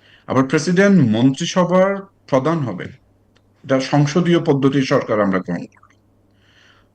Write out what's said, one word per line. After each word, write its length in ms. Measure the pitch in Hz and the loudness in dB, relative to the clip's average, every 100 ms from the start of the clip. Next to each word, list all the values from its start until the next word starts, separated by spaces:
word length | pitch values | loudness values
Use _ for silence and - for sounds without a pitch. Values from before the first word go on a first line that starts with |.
| _ _ - | _ _ -4
আবার 180 | 131 | -2
প্রেসিডেন্ট 680 | 135 156 180 180 202 185 117 | 0 -2 0 2 4 4 4
মন্ত্রিসভার 840 | 107 135 131 170 185 170 185 196 196 - _ - | 2 0 0 -2 -2 2 2 0 -2 -12 _ -4
প্রধান 320 | 131 151 165 | -2 0 -2
হবেন, 300 | 120 87 - - _ _ _ _ _ _ | -4 -8 -14 -18 _ _ _ _ _ _
এটা 160 | 123 131 | -4 -4
সংসদীয় 640 | 131 147 143 180 170 165 | 0 0 2 0 0 0
পদ্ধতির 380 | 160 139 139 139 | 0 0 0 0
সরকার 380 | 131 131 - 107 | 0 -2 0 -2
আমরা 180 | 101 92 | 0 -2
গ্রহণ 260 | 90 87 | -4 -8
করব। 280 | - _ _ _ _ _ _ _ _ _ _ _ _ | -10 _ _ _ _ _ _ _ _ _ _ _ _